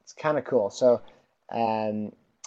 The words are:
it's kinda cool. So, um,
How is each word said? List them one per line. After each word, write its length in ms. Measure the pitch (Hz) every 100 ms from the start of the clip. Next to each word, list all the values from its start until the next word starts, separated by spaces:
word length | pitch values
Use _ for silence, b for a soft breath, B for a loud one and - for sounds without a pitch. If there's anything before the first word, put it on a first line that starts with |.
it's 80 | -
kinda 300 | - 156 151
cool. 280 | - 127 101
So, 320 | - 127 117 - b b b -
um, 580 | 113 113 110 107 107 104 - _ _